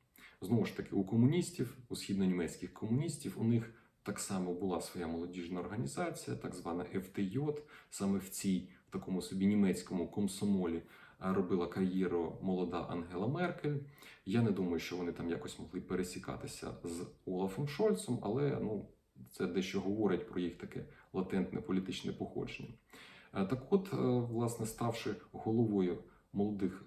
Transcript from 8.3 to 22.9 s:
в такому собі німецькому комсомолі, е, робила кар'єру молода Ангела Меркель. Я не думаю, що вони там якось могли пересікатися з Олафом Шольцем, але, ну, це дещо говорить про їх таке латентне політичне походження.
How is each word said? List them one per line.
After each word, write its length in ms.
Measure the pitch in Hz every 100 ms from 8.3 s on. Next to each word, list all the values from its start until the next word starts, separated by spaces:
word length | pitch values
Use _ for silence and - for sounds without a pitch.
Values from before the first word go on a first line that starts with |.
| - 98 92 - - -
в 40 |
такому 300 | 95 - 90
собі 240 | - 95 98
німецькому 640 | 104 95 90 - 92 82
комсомолі, 680 | - 101 - 101 98 87 82
е, 60 | - - - - 92
робила 340 | 95 90 92 87
кар'єру 720 | 98 92 92 90 87 80 -
молода 440 | 92 92 85 85 78
Ангела 380 | 87 85 90 113
Меркель. 500 | 170 180 - 147 143 - - - - -
Я 160 | 117
не 80 | 113
думаю, 280 | 92 92 82
що 180 | - 90
вони 160 | 87
там 180 | 85 85
якось 280 | 85 - -
могли 220 | 80 92
пересікатися 960 | - 92 90 - - 65 - - - -
з 220 | 85 85 95 - -
Олафом 420 | 92 95 - 143
Шольцем, 500 | - 214 190 - 117
але, 360 | 101 127 143 -
ну, 260 | - 101 - - _ - -
це 160 | - 92
дещо 340 | 92 92 98
говорить 480 | 95 107 101 87 -
про 120 | 90
їх 180 | 87 -
таке 260 | - 78 - - -
латентне 480 | 95 92 98 - -
політичне 520 | - 95 95 92 98
походження. 640 | 92 98 - - - - - _